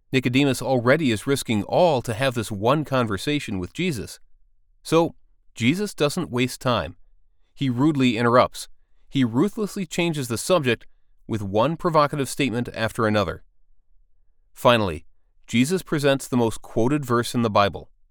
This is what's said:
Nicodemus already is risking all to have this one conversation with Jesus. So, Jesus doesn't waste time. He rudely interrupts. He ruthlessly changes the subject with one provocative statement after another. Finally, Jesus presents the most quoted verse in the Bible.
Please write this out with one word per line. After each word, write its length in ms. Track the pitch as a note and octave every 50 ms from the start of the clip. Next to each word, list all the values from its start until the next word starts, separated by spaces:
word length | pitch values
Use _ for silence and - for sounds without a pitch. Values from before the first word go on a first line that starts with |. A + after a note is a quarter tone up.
| _ -
Nicodemus 500 | - C3 B2+ B2 B2 C#3 C#3+ C#3 B2 -
already 520 | B2 B2 C3 B2 A2 B2 C#3 E3 D#3+ B2
is 120 | A2 G2+ -
risking 380 | C3+ C#3 - - - A2 G#2
all 400 | F#2+ - A2+ C#3+ F3+ E3+ D3 A#2+
to 100 | - - A2
have 200 | A2 C#3 C3+ A#2+
this 160 | A#2+ G#2+ -
one 340 | G#2+ F#2+ G#2 A#2+ C#3+ D#3+ C#3
conversation 760 | - C3+ B2+ A#2+ G#2+ G2 F#2 - D3 D3 C#3+ - - G#2 F#2
with 120 | F2+ -
Jesus. 460 | - - F3 F#3 C#3 G#2 - - - - - _ - _ - _ _ _ _ _ _ _
So, 320 | - - D#3+ E3 E3+ - - - - _ _ _ _ - -
Jesus 400 | - A#2 B2 E3+ G3 G#3 G3 -
doesn't 380 | - D3+ C#3+ - - - -
waste 280 | A#2 A#2+ B2+ B2 - -
time. 360 | - C3 A#2 G2+ D2 C2 - - - - - _ _ _ _ _ _ _ _
He 160 | - C#3+ C3
rudely 480 | A#2+ A#2+ C#3 D#3+ D3+ C3+ C3 B2 G#2+ A2
interrupts. 480 | A#2+ A#2 A#2+ B2 G#2 - - - - - - - _ _ _ _ - -
He 140 | - C#3
ruthlessly 640 | B2+ A2+ A2+ C3 F#3 G#3 - A3+ G#3 F#3 - G3+ F#3
changes 400 | - - F#3 E3+ E3+ D3+ D3+ B2+
the 100 | A2+ A#2
subject 480 | G#2+ - - F#3 E3+ C3+ B2+ A2+ - - - - _ _ _ _ _ - -
with 120 | A2 G#2
one 360 | G#2 F#2+ G2 G#2+ A#2+ D3 E3
provocative 520 | - - F3 D#3 D#3 D3 C#3+ D#3 D3 C3+ -
statement 400 | - - C#3+ A#2+ G#2 B2 A#2+ - -
after 320 | - A2+ A2 - - A2
another. 380 | G#2+ G#2+ G#2 G2+ B2 A#2+ - - - _ - - _ - - _ _ _ - _ _ - _ _ _ _ _ _ _
Finally, 540 | _ - - B2 A#2+ A2+ G#2 F#2 D#2 D2 - - - _ _ _ _ _ _
Jesus 380 | - - A#2 B2+ D3+ F#3+ F3 -
presents 420 | - F3 D3 C#3 C#3 C3+ C3+ -
the 100 | - C3
most 240 | A#2+ A#2 A2 - -
quoted 440 | - - - A#2+ A2+ B2+ D3 D3+ C#3
verse 320 | B2 A#2+ A#2+ A#2 - -
in 60 | B2
the 80 | A#2 A2
Bible. 380 | G2+ G#2 G2+ G2 - E2+ D#2 - _ _ _ _